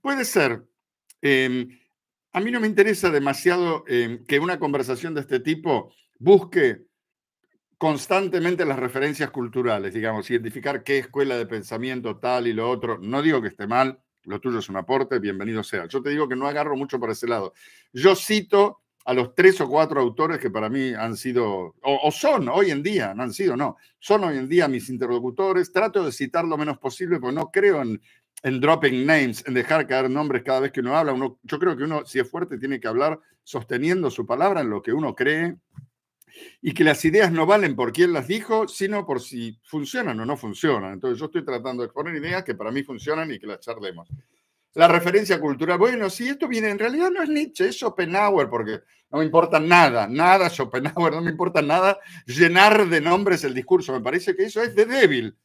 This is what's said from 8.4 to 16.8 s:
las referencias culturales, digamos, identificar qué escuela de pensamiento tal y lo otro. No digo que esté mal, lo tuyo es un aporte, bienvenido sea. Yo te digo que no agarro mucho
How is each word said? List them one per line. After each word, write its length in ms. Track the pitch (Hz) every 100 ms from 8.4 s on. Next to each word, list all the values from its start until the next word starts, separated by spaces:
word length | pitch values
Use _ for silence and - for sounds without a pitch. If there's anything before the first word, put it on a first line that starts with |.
| 170 180
las 140 | 160 135
referencias 520 | 127 131 143 139 139
culturales, 640 | 139 117 123 120 107 98
digamos, 360 | 104 110 110 98
identificar 540 | 120 113 120 143 139
qué 140 | - 139
escuela 380 | 131 139 139 123
de 100 | 113
pensamiento 720 | 113 95 113 127 127 117 98
tal 280 | 123 127 120
y 60 |
lo 180 | 110 117
otro. 280 | 123 120 104
No 240 | 98 135
digo 200 | 151 143
que 60 | 107
esté 180 | - 101
mal, 320 | 120 131 131 _ _
lo 160 | 80 101
tuyo 180 | 131 117
es 80 | 98
un 80 | 98
aporte, 420 | 85 131 131 127
bienvenido 440 | 101 98 104 110
sea. 240 | 101 98 85
Yo 160 | 135
te 80 | 131
digo 180 | 147 143
que 80 | 127
no 100 | 139
agarro 300 | 147 147
mucho 240 | 135